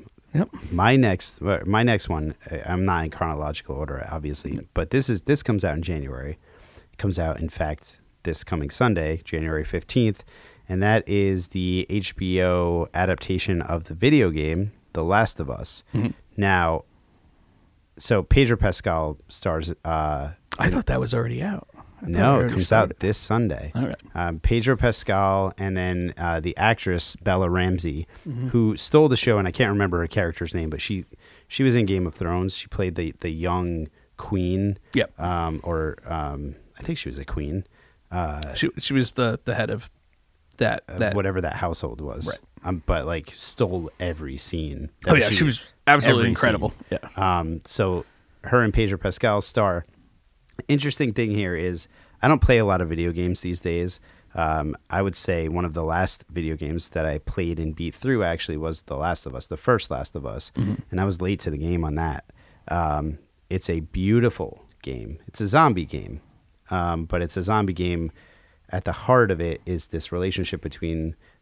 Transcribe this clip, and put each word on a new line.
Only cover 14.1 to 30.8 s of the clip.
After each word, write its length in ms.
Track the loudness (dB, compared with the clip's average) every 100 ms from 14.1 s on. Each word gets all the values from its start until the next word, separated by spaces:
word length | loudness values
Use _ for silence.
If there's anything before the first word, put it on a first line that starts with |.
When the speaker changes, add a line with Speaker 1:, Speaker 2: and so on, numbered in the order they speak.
| 6 4
Speaker 2:
game, 420 | 2 0 0 -2 -6 _
The 100 | -4
Last 360 | 2 4 2 0
of 100 | -6
Us. 340 | -6 -8 -10 -6
Speaker 1:
Mm-hmm. 180 | -4 -4 -6 _ -2
Speaker 2:
Now, 480 | 2 4 4 0 -4 _ _ _ _ _ _ _ _ _ _ -6
so 260 | 0 2
Pedro 320 | 4 6 6 4
Pascal 600 | 2 2 0 0 -2 -4 -10
stars, 440 | -6 -2 -2 -2 -6
uh, 480 | -4 -2 0 -2 -6 -10 -12 -2
Speaker 1:
I 80 | 0
Speaker 2:
in 60 |
Speaker 1:
thought 140 | 0 0
that 120 | -2
was 140 | 0
already 280 | -2 -2 -4
out. 260 | -4 -6 -10
I 280 | -20 -20 -12
thought 80 | -4
it 0 |
Speaker 2:
No, 80 | 2
it 180 | 4 6
Speaker 1:
already 160 | 4
Speaker 2:
comes 120 | 2 4
Speaker 1:
started. 260 | 4 4 0
Speaker 2:
out 40 |
this 180 | 0 0
Sunday. 540 | 0 2 0 -2 -6 -4
Speaker 1:
All 100 | -4
right. 80 | -4 -10 -4
Speaker 2:
Um, 240 | -4 0
Pedro 380 | 2 2 2 2
Pascal 760 | 2 2 2 2 4 4 2 -2
and 180 | -2 0
then, 380 | 0 0 -2 -2
uh, 220 | -2 0
the 160 | -2 2
actress 600 | 2 2 0 0 -2 -4
Bella 320 | 0 2 4
Ramsey, 580 | 2 2 2 -2 -4 -8 -12 -10
Speaker 1:
Mm-hmm. 220 | -6 0
Speaker 2:
who 280 | 2 4 2
stole 320 | 4 6 6
the 80 | 4
show, 200 | 4 4
and 100 | 2
I 40 |
can't 200 | 2 2
remember 280 | 4 2 2
her 80 | 0
character's 480 | 0 0 -2 -4 -4
name, 140 | -4
but 120 | -4